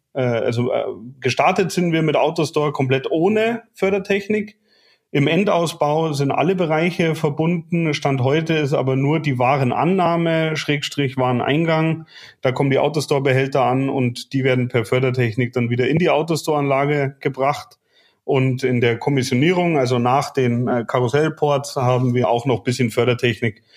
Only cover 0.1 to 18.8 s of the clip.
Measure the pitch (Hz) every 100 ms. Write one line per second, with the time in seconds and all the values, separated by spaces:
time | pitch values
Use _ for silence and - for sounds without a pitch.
0.1 | 143 127 117 120 117 123 117 - 104 120
1.1 | 135 127 127 151 196 185 - 175 160 160
2.1 | 139 147 165 156 156 147 143 131 135 135
3.1 | 160 185 214 226 226 - - 190 202 190
4.1 | 202 208 214 208 - _ _ _ _ _
5.1 | 143 143 165 202 170 165 156 147 156 160
6.1 | 139 139 127 151 185 165 - 214 165 165
7.1 | 156 156 139 160 175 - 170 165 151 143
8.1 | 135 127 156 160 160 143 143 135 131 139
9.1 | 156 151 123 123 139 127 120 151 190 170
10.1 | 170 170 160 160 156 - 143 - - 139
11.1 | 131 127 123 - 147 165 160 160 160 160
12.1 | - - _ 131 127 139 135 147 156 -
13.1 | 143 135 131 135 139 123 131 135 135 123
14.1 | 120 - 135 131 127 123 123 113 127 131
15.1 | 123 120 107 123 127 117 120 120 160 170
16.1 | 139 165 160 - 147 139 135 143 147 139
17.1 | 143 147 131 135 143 - - _ _ _
18.1 | _ - 139 131 127 127 123